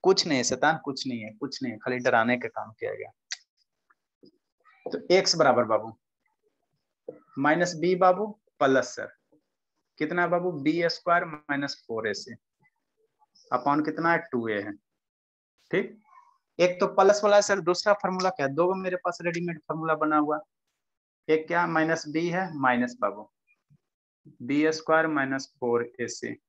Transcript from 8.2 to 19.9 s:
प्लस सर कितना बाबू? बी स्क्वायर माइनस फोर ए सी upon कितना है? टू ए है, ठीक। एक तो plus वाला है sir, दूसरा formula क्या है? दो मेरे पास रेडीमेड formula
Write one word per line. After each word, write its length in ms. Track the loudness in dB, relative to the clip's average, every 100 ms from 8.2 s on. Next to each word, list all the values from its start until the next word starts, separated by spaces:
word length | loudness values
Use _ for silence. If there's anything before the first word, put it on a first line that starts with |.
| -2 -10 _ _
प्लस 360 | 2 4 0 -10
सर 200 | -14 _ _ _ _ _ _ _ _ _
कितना 300 | -4 -2 0
बाबू? 240 | 0 -2
बी 380 | -2 0 0 -2
स्क्वायर 360 | -2 0 0 0
माइनस 600 | -12 -6 -4 -4 -8 -8
फोर 200 | -4 -4
ए 60 |
सी 220 | -6 -10 -20 _ _ _ _ _ _ _ _ _ _ _
upon 320 | -2 0 0 0
कितना 260 | -2 0
है? 60 | 0
टू 300 | -2 -4 -2
ए 140 | -4
है, 120 | -6 -12 _ _ _ _ _ _ _ _ _
ठीक। 300 | -4 -4 -14 _ -20 _ _ _ 0
एक 200 | 2 2
तो 80 | 0
plus 360 | 4 4 4
वाला 120 | 6 4
है 60 |
sir, 180 | 4 0
दूसरा 340 | 0 0 2
formula 360 | 2 0 -2 -2
क्या 180 | -2 -4
है? 60 |
दो 200 | 0 0
मेरे 220 | 0 -4 -4
पास 220 | -6 -4
रेडीमेड 380 | -4 -4 -6 -8
formula 360 | -8 -6 -2